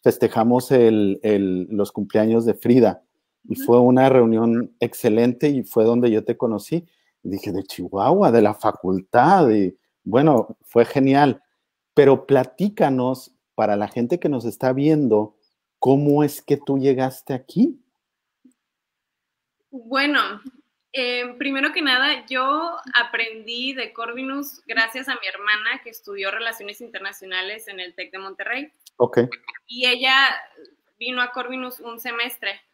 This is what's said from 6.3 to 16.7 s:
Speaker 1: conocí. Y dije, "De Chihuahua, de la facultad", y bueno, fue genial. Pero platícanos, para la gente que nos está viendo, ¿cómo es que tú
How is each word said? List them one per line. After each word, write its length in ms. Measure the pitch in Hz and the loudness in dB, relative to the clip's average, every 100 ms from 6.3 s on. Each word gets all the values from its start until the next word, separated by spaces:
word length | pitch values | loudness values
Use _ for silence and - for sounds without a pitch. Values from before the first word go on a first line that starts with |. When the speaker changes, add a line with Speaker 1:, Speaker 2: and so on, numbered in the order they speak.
| 117 | -4
Speaker 1:
conocí. 480 | 120 104 - 165 170 _ _ _ | -4 -4 -4 -6 -8 _ _ _
Y 60 | - | -10
dije, 220 | 98 107 | -8 -6
"De 100 | 143 | -8
Chihuahua, 680 | 101 - - 98 113 180 185 | -10 -12 -10 -2 0 2 4
de 80 | 117 | 4
la 120 | 104 | 4
facultad", 960 | 107 107 - 90 92 92 120 139 196 143 | 2 -4 -2 -4 -4 0 2 4 6 4
y 260 | 110 95 - _ _ | 4 0 -4 _ _
bueno, 520 | - 113 156 127 - - | -2 2 4 4 0 -10
fue 220 | - 120 113 | -2 2 2
genial. 560 | 143 135 139 147 113 _ _ _ _ _ | 2 2 4 4 0 _ _ _ _ _
Pero 340 | - 143 135 - | 4 6 6 4
platícanos, 1080 | 139 131 _ 202 202 156 131 127 127 - _ _ | 0 0 _ -6 0 0 0 -2 -4 -12 _ _
para 220 | - 107 101 | -4 0 0
la 120 | 104 | -2
gente 300 | - 120 175 | -4 -2 -2
que 100 | 165 | -2
nos 140 | 135 113 | -4 -6
está 260 | - 131 | -4 -2
viendo, 640 | 131 147 156 135 107 107 _ _ _ _ _ | 0 2 2 2 2 0 _ _ _ _ _
¿cómo 460 | 127 139 147 143 | 2 4 4 2
es 160 | 147 - | 2 -2
que 160 | - 139 | -2 -2
tú 220 | - | 0